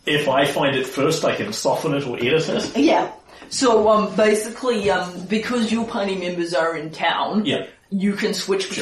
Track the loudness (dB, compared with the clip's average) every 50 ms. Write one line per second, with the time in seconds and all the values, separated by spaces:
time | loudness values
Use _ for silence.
0 | _ -2 0 0 2 2 2 2 2 0 0 0 0 0 0 -2 -4 -4 -2 0
1 | 0 0 2 0 0 -2 -2 -2 -4 -6 -6 -2 0 0 0 0 0 -2 -2 -2
2 | -2 -4 -4 -2 0 2 2 2 2 0 -2 -2 -4 -2 0 2 4 4 4 2
3 | 0 -2 -6 -14 -20 -20 -20 -20 -14 -10 -4 0 4 4 6 6 6 6 4 4
4 | 2 0 2 2 4 4 4 2 0 -4 -8 -4 -2 0 0 2 2 2 2 2
5 | 0 -4 -8 -10 -4 -2 -2 -2 0 -2 -2 0 0 0 0 0 -2 -2 -2 -2
6 | -2 -2 -2 -2 -4 -4 -2 -2 -2 0 0 0 0 0 -2 -4 -6 -10 -6 -2
7 | -2 -2 0 0 -2 0 0 0 0 0 -2 -2 -4 -8 -14 _ _ _ -4 0
8 | 0 0 0 0 -2 -2 -2 -2 -2 -2 -2 -2 -2 -4 -6 -4